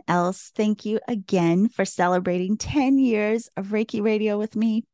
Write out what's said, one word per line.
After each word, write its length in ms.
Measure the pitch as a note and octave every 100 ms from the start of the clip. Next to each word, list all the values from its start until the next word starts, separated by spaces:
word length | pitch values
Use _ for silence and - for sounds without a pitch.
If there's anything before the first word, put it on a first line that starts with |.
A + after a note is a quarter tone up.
| -
else, 460 | F3 F3 F#3+ - -
thank 300 | G#3+ G#3 G#3
you 160 | G#3+ -
again 580 | A3+ - F#3+ E3+ F3 A3
for 160 | -
celebrating 720 | G3 - F3 F3+ F3+ F3+ F#3 G#3+
ten 420 | - D4 C4 C4+
years 520 | B3+ G#3+ G#3 A3+ - -
of 100 | G3
Reiki 340 | G#3+ A3 A3
Radio 360 | G#3+ G#3+ G#3+ G#3
with 180 | G#3+ G#3+
me, 300 | A3+ A3 -